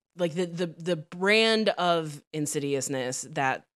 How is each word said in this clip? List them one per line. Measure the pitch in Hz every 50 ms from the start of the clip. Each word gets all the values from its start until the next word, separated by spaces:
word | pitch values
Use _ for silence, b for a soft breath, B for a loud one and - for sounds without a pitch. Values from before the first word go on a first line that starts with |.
| _ _ _ 170
like, | 175 170 147
the, | 180 180
the, | 170 170 165 180 170
the | 151 - 165 180 175
brand | 156 147 - - 180 185 196 214 220 220 226 220 220 220 202
of | - - 180 175 170 165 160 151 143 147 - _ -
insidiousness | 156 147 143 - 151 143 143 139 135 127 - 139 131 120 127 131 - - 135
that | 156 151 139 131 120 - - _ _